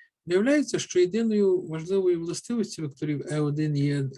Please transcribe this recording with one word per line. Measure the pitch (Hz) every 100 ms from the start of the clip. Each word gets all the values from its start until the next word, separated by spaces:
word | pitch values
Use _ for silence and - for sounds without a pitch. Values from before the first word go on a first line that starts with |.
| _ _ 160
Виявляється, | 180 240 294 269 170
що | - 180
єдиною | 180 214 233 208 196 180
важливою | - 160 165 196 180 170
властивістю | 170 156 - 240 190 -
векторів | 151 - 151 143 -
Е | 151
один | 147 147 156 143
є, | 143 143 135